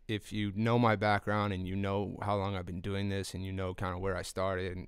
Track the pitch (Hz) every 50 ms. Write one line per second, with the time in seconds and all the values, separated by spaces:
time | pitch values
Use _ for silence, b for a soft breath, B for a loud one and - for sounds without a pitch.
0 | - - 110 101 - - - 107 104 101 95 104 110 117 120 120 123 113 107 98
1 | 107 107 104 101 - 104 104 107 101 104 98 90 92 90 95 98 98 98 98 101
2 | 98 98 - - - 101 104 101 95 98 101 92 87 92 87 92 85 101 98 98
3 | 98 101 98 98 92 - - 90 95 95 95 95 95 92 92 - 101 92 90 90
4 | 95 98 92 87 85 - - 95 95 98 95 92 95 92 90 90 85